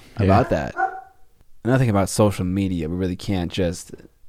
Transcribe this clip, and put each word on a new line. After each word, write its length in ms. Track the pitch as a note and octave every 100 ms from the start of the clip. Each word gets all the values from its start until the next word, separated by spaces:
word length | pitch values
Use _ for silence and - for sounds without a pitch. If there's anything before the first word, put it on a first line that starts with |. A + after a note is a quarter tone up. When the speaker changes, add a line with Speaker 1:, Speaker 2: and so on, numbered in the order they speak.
| - -
Speaker 1:
Yeah. 80 | G2
Speaker 2:
about 240 | G2+ -
that. 240 | E2+ C2 - F#5+ - - - - _ - - A2+
Another 140 | C3
thing 100 | B2
about 180 | G2+ F#2
social 360 | - G#2+ G2 F2+
media, 420 | F#2+ F#2+ F2+ D#2
we 80 | F2+
really 200 | F#2+ F#2
can't 340 | - F#2+ E2+
just 420 | - F2 F2 - - - _